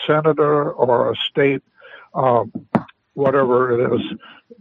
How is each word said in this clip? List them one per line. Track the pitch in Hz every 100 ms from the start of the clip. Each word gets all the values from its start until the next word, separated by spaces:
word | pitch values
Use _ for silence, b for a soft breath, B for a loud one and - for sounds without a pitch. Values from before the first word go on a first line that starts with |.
| -
senator | 151 156 151 147 151 151
or | - 123 120 120
a | 113
state, | - 160 139 131 _ B B B B
um, | 156 131 113 110 - - - - - _
whatever | - 139 139 127 123 127 120
it | 127 117
is, | - - B B B -